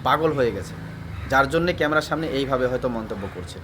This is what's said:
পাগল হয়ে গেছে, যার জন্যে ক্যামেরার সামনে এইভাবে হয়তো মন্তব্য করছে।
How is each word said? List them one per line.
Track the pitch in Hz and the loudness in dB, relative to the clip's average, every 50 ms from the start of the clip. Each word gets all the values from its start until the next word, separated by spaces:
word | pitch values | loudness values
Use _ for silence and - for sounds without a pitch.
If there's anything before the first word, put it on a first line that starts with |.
| - | 4
পাগল | 131 139 151 160 160 147 | 4 2 4 4 2 4
হয়ে | 139 127 117 | 4 2 2
গেছে, | 101 98 90 - - - - - - - - - - - - - | 2 -2 -6 -8 -10 -10 -10 -12 -10 -12 -10 -10 -8 -8 -4 2
যার | 135 135 139 135 | 4 4 4 4
জন্যে | 143 165 170 180 175 | 4 2 2 2 2
ক্যামেরার | 165 156 147 156 156 | 2 2 2 2 2
সামনে | 151 - 156 156 160 | 2 0 -2 -2 -2
এইভাবে | 147 131 135 139 131 135 127 127 | -2 0 0 0 0 0 2 2
হয়তো | 123 127 123 - 127 | 0 0 0 0 0
মন্তব্য | 120 113 110 104 113 98 98 95 - | -2 -2 -4 -4 -6 -6 -6 -8 -8
করছে। | 90 85 - - 95 | -8 -10 -10 -12 -14